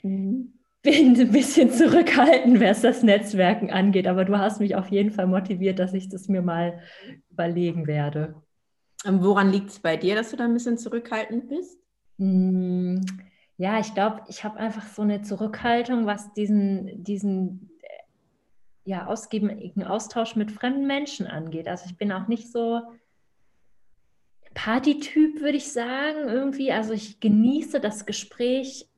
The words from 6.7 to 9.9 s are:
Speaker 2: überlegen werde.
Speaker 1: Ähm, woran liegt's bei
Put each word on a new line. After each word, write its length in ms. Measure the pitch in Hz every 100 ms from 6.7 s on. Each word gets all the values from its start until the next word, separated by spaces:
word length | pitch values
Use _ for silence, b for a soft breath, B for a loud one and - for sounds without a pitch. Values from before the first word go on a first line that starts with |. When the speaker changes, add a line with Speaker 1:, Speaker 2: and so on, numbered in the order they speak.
| 175 B B B B _
Speaker 2:
überlegen 560 | - 170 170 170 165 151
werde. 480 | 151 147 151 156 - _ _ _ _ _ -
Speaker 1:
Ähm, 200 | 202 190
woran 280 | 185 202 196
liegt's 280 | 196 196 -
bei 180 | 170